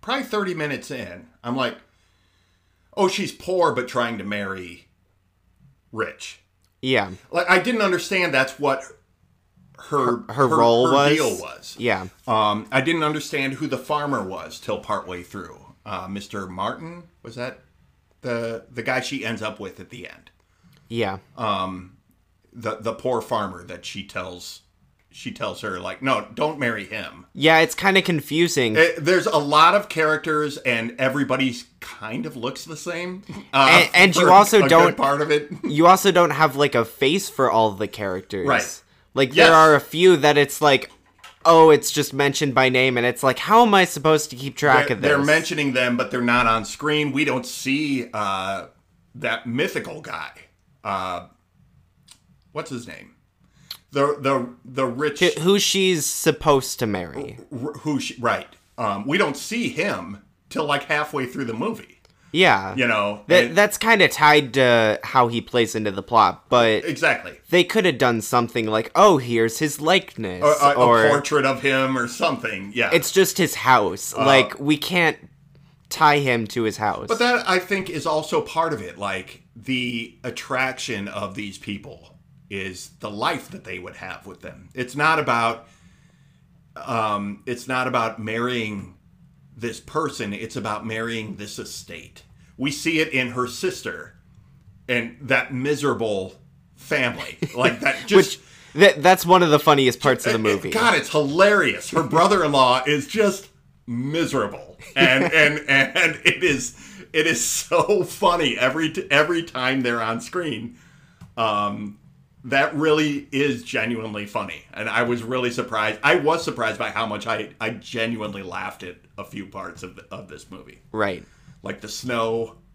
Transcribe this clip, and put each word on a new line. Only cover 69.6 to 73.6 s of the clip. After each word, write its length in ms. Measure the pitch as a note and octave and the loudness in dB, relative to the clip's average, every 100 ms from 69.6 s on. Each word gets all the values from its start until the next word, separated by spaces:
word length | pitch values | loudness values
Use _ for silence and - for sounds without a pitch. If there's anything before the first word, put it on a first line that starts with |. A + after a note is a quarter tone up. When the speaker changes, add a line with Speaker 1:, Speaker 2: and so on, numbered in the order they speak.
| D#3 C#3 | -4 -2
Speaker 2:
likeness," 640 | D3+ F#3 F#3 - G#2+ F2+ | 2 2 0 -10 -10 0
Speaker 1:
Or 120 | D3 D3+ | 2 4
a, 140 | C#3+ | 4
Speaker 2:
or 320 | C#3 B2 A#2 A2 | 6 6 6 6
Speaker 1:
a 40 | |
portrait 360 | A#2 - D3+ C3+ | 4 2 0 2
of 160 | C3 | 0
him 340 | C#3 C3+ C3 C3 | 0 0 0 -2
or 120 | A#2+ | -4
something, 640 | - E3+ C3 A2+ G2 G2+ | -2 -2 -2 -6 -8 -8
yeah. 160 | G#2+ A2 | -2 2
Speaker 2:
It's 200 | D#3+ C#3 | 2 2
just 260 | - F3+ - | 2 2 2
his 160 | E3 | -2
house. 640 | - | 0